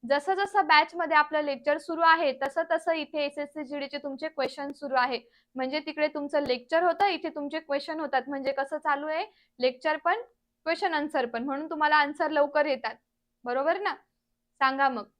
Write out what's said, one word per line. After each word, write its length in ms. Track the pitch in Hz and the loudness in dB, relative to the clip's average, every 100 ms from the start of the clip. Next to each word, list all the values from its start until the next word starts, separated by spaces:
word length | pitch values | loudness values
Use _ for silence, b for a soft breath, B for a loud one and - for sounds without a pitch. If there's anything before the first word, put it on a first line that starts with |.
जसं 300 | 233 277 294 | 0 0 0
जसं 320 | 381 392 415 311 | 0 2 2 6
बॅच 280 | 302 320 | 6 4
मध्ये 220 | 339 320 302 | -2 2 4
आपलं 260 | 302 311 | 4 0
लेक्चर 360 | 294 269 262 294 | -2 -2 0 -2
सुरू 240 | 302 320 | -2 2
आहे, 300 | 330 320 302 247 | 6 6 4 0
तसं 200 | 269 302 330 | -2 -2 0
तसं 220 | 330 330 | 0 0
इथे 320 | 330 294 311 | -2 -2 -2
एसएससी 400 | 285 285 285 302 | -4 -4 -10 -8
जीडी 220 | 269 285 277 | -8 -6 -6
चे 120 | 294 | -8
तुमचे 300 | 285 269 311 | -8 -8 -8
क्वेश्चन 440 | 302 262 - 285 | -4 -4 -4 -10
सुरू 220 | 285 285 | -8 -2
आहे. 260 | 262 247 240 - b b 254 | 0 0 -2 -8 b b -6
म्हणजे 240 | 262 302 | -4 -4
तिकडे 280 | 311 302 302 | -6 -2 -2
तुमचं 340 | 302 285 302 | -2 -2 -2
लेक्चर 400 | 277 247 247 330 | 0 -2 0 2
होतं, 240 | 349 339 403 | 2 2 2
इथे 220 | 339 330 | 0 -4
तुमचे 320 | 311 285 311 | -6 -6 -6
क्वेश्चन 400 | 311 277 277 311 | -4 -6 -4 -6
होतात. 220 | 302 269 254 | -2 -2 -2
म्हणजे 240 | 277 269 | -6 -4
कसं 260 | 277 277 311 | -4 -4 -4
चालू 280 | 302 285 302 | -2 -2 -2
आहे 180 | 311 427 b b _ | -4 -4 b b _
लेक्चर 380 | 247 254 320 311 | -2 0 -2 0
पण, 240 | 339 403 494 _ _ _ - | 0 -2 -4 _ _ _ -4
क्वेश्चन 280 | 330 392 | 0 0
आन्सर 320 | 311 294 302 240 | 0 -2 -2 -2
पण, 180 | 233 | -4
म्हणून 260 | 269 277 311 | -4 -4 -6
तुम्हाला 260 | 320 302 302 | -2 2 4
आन्सर 340 | 285 294 320 | 2 0 0
लवकर 360 | 302 285 302 294 | 2 2 2 0
येतात. 280 | 262 226 226 _ _ _ _ | 0 -4 -10 _ _ _ _
बरोबर 360 | 240 247 285 349 | -6 -2 0 0
ना? 140 | 403 277 _ _ _ _ _ _ | -2 -4 _ _ _ _ _ _
सांगा 280 | 269 269 277 | 0 4 2
मग. 160 | 247 202 _ | 2 -10 _